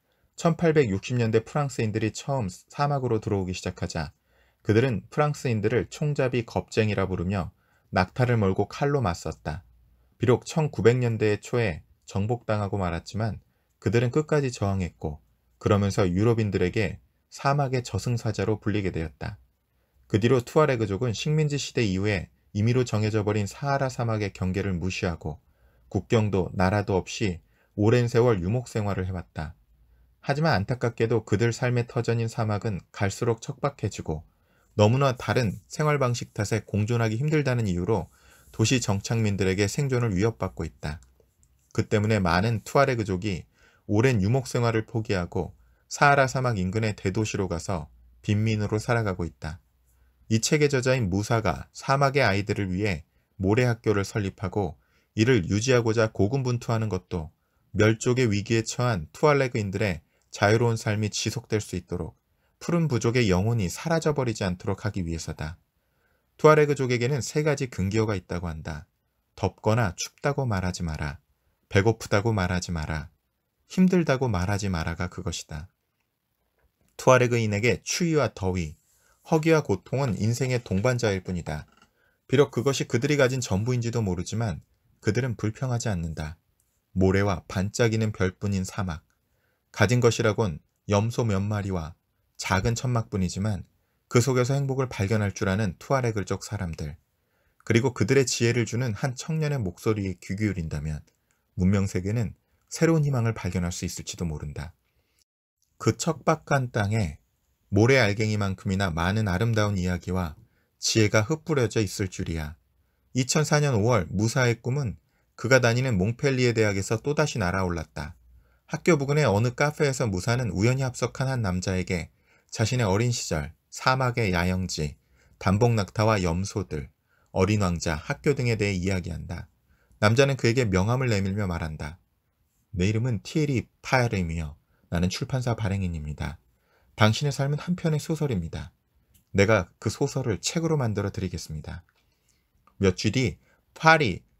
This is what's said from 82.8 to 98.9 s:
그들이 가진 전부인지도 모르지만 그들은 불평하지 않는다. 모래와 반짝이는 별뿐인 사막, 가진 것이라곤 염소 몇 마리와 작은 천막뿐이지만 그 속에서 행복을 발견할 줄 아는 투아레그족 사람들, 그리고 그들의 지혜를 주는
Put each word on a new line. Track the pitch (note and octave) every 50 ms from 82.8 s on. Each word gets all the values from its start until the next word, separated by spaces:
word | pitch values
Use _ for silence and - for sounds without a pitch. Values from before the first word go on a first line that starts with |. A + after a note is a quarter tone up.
| D3+
그들이 | - - A#2 B2 C#3+ D3+
가진 | C#3 C3+ B2 C3 C3
전부인지도 | A#2 - G2 F#2 A2 A#2+ B2+ B2 A#2 A#2 A#2 A#2+
모르지만 | G#2+ F#2+ F2+ F2 F2 - - A2 A#2 A2 E2+ - - _ _ _ _ _ _ _
그들은 | - A2+ G2+ A#2 C3 C3 A2
불평하지 | - - G#2+ G#2+ - C3 B2+ A#2+ A#2+ - A#2
않는다. | G2+ F2 E2 E2 D#2 D#2 D#2 D2+ D#2+ _ _ _ _ _ _ _ _ _ _ _
모래와 | - F#2 F#2 F#2+ F#2+ G2 G2+ G2+ F#2+ D#2+ - -
반짝이는 | - F#2+ F#2 G#2+ - - B2 A2+ A2 A2+ A2 G#2+
별뿐인 | G#2+ - F#2+ F#2 - - - G2+ G2+ F#2+ F#2
사막, | F#2 - - G2+ F#2 D#2 D#2 _ _ _ _ _ _ _ _ _ _ _ _ _ _
가진 | - - - - B2 B2
것이라곤 | A#2+ A#2 A2 - A2+ A2 G2+ - A2+ F#2+ D2+ - _ _ _ _ - -
염소 | G#2 G2+ G#2+ A#2 A#2 - B2
몇 | A2 G2 F#2+
마리와 | G2+ G#2 G#2 G#2 F#2+ G2 F#2+ F2 D#2 D2 - _ _ _ _ _ _ _ _
작은 | - - - F#2+ F#2 G2+ A#2+ A#2
천막뿐이지만 | - - B2+ B2 A2+ A2 - - G2 F#2 E2+ - F2+ G2 A2 G#2 E2 D#2+ _ _ _ _ _ _ _ _ -
그 | - B2
속에서 | A#2 C3+ B2+ B2+ B2 A#2+ C#3
행복을 | C#3 C#3 C3+ C3 C3 C3 B2
발견할 | - - G2+ F#2+ A2 A2 G#2 G2
줄 | - - G#2+ G2
아는 | F#2+ G2+ A2+ F#2+ D#2+ -
투아레그족 | - - C#3 C3+ B2 A#2 G#2+ G#2+ F#2 - G2+ F#2 -
사람들, | - G#2 G2+ F#2 E2+ D#2+ - E2 D2 D2 - _ _ _ _ _ _ _ _ _ _ _ _ -
그리고 | - A#2 B2 B2 C3+ B2+
그들의 | - - - C3+ C#3 C3+
지혜를 | B2 - - A#2 A2+ A#2 B2 A2+
주는 | - - A2+ C3 B2